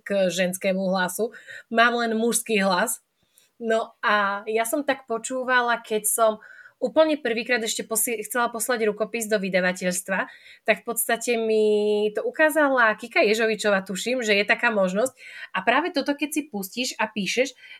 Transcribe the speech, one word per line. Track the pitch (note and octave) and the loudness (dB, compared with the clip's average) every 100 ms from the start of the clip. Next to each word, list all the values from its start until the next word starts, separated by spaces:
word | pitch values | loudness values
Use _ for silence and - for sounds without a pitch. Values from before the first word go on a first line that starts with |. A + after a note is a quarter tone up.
k | - G3+ F#3 | -2 0 2
ženskému | E3+ F3+ F#3 G3 F#3+ F#3+ | 2 -2 0 -2 0 0
hlasu, | F#3+ F3+ - A3+ - - - - | 0 -2 -2 -4 -6 -18 -18 -4
mám | A3+ A#3+ A#3+ | 4 4 4
len | A#3 A3 | 0 0
mužský | A#3 G#3+ - G#3+ | 0 0 0 2
hlas. | G3 F3+ A3 - _ _ _ _ _ - | 2 2 0 -4 _ _ _ _ _ -8
No | A3+ A3+ A#3 - | -2 0 -2 -4
a | A#3 G#3 G3 G3+ A3 | 0 2 2 -2 -2
ja | A3 | -2
som | A3+ D#4 C#4+ | 0 -2 -2
tak | C4 - | -4 -4
počúvala, | A3+ A3+ B3+ B3 B3+ A#3+ A3+ | -6 -4 -6 0 2 2 -2
keď | - G#3+ G#3 | -2 -2 -2
som | - A3+ G#3+ - - - - | 2 2 2 -10 -20 -20 -6
úplne | B3+ D4+ D#4+ D4+ | -2 4 4 2
prvýkrát | A#3+ A3+ A3+ A#3+ | -2 -2 0 -2
ešte | A3 - | -2 -6
posi-, | G#3+ G#3+ - A3 | -4 -2 -2 -4
chcela | G#3 B3 A#3 | -4 -2 -2
poslať | A#3 - A#3+ G#3+ | -2 -4 0 0
rukopis | G#3 G#3+ A#3 G#3+ | 0 -4 -4 -2
do | G#3+ | -2
vydavateľstva, | F#3+ F#3 F3+ F#3 F3+ F3+ - F#3+ C4 - - - | 0 0 0 0 -2 -4 -4 -4 -6 -10 -20 -10
tak | - G#3+ | -2 -2
v | - | -2
podstate | A3+ - A3+ B3 A#3 | -4 -2 -2 0 0
mi | A3 A3 G#3+ G#3 G#3 G#3 G#3+ G#3 | 2 2 4 4 2 0 0 -2
to | |
ukázala | A#3 B3 D#4 D4+ C#4+ C4 A3+ G#3 | -4 2 2 4 2 4 2 0
Kika | A#3 F#4 | -2 2
Ježovičová, | A3+ A3 A3 G#3+ G#3+ G3 | 2 4 0 0 2 0
tuším, | F#3+ F#3 A3+ B3+ | 0 -6 -4 -2
že | A3 G3+ | 2 2
je | G#3 | 2
taká | A3+ A#3+ | 2 2
možnosť. | G#3 F#3 F#3+ C4 - - - - | 2 0 0 -2 -4 -20 -18 -8
A | - | -4
práve | G3 B3+ F4 | 0 2 0
toto, | F4+ C#4 C#4+ | -2 -2 -4
keď | D4 | -4
si | D4+ D4 | -6 -6
pustíš | G3+ F#3+ A#3 B3+ - | -10 -10 -6 -6 -4
a | G#3+ | -6
píšeš, | A3 F#3 - C#4 - - - | -4 -4 -2 -2 -4 -20 -12